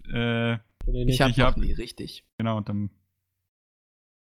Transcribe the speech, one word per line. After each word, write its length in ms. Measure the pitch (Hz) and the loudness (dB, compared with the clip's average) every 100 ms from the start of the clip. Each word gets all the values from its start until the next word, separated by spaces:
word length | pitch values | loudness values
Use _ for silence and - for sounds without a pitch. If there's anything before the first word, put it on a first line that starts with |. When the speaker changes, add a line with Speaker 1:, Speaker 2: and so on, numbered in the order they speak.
| - | -6
Speaker 1:
äh, 500 | 120 117 117 117 117 - - - | -4 -2 0 -2 -2 -8 -8 -2
Speaker 2:
Nee, 180 | 123 | 0
nee. 80 | 123 | 2
Speaker 3:
"Ich 80 | 127 | 2
hab 100 | 131 | 2
Speaker 1:
"Ich 80 | 123 | 4
Speaker 3:
noch 80 | 123 | 4
Speaker 1:
hab", 100 | - | 4
Speaker 3:
nie", 160 | - | 2
richtig. 520 | - 120 - 95 - _ - | 0 -4 -10 -12 -14 _ -6
Speaker 1:
genau, 180 | 113 110 | -2 -2
und 100 | 101 | -4
dann 220 | 104 104 - _ _ _ _ _ _ _ _ _ _ _ _ | -4 -6 -10 _ _ _ _ _ _ _ _ _ _ _ _